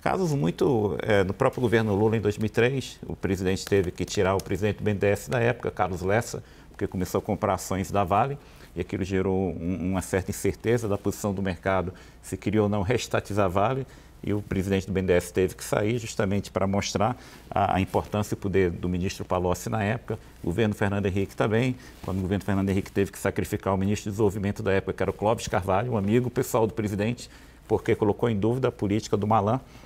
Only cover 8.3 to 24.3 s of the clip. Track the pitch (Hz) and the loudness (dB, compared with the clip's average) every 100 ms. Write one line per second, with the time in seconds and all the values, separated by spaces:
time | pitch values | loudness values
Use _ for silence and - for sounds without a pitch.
8.3 | 143 - - - 85 - 101 92 95 95 | -4 -14 -20 -12 -8 -4 -4 -2 0 0
9.3 | 95 95 - 85 92 90 95 - 95 92 | 0 -2 -4 -4 -2 -2 -2 -2 -2 -2
10.3 | - 101 - 110 117 104 101 101 - 104 | -2 -2 -2 0 0 0 -2 -2 -2 -2
11.3 | 98 95 85 98 95 87 - - - - | -2 -4 -2 0 0 -2 -6 -16 -20 -10
12.3 | 95 107 107 104 104 95 120 - 113 - | -6 -2 2 2 0 0 -2 0 -4 -2
13.3 | 101 98 95 107 131 127 - - - - | 0 2 2 2 0 -6 -12 -20 -10 -4
14.3 | 104 104 95 95 95 - 95 92 87 - | -4 -2 -2 0 0 0 0 4 4 2
15.3 | 98 92 - - - 107 120 113 - 101 | 2 0 0 -2 0 0 -2 -4 -2 0
16.3 | 101 - - 98 98 - 92 110 123 - | 0 -2 -2 0 0 0 2 2 0 -10
17.3 | - - - 95 90 95 101 - 104 104 | -18 -4 0 2 2 2 0 0 -2 -2
18.3 | - 98 92 90 92 90 90 92 - 92 | -4 0 2 2 0 -2 -2 -4 -6 -2
19.3 | 92 90 90 - 113 101 120 - 110 - | 0 0 0 -2 -2 0 -2 -6 -10 -12
20.3 | - - 92 107 101 101 101 101 98 95 | -10 -4 0 0 2 0 0 0 0 -2
21.3 | - 123 110 131 123 - - - 95 92 | -2 0 2 0 -2 -10 -12 -6 -2 0
22.3 | 98 - 98 98 98 - 101 95 - 98 | -2 0 0 2 0 0 0 -2 -2 -2
23.3 | 98 92 104 95 98 98 104 107 101 104 | -2 -4 -2 0 0 0 -2 -4 0 0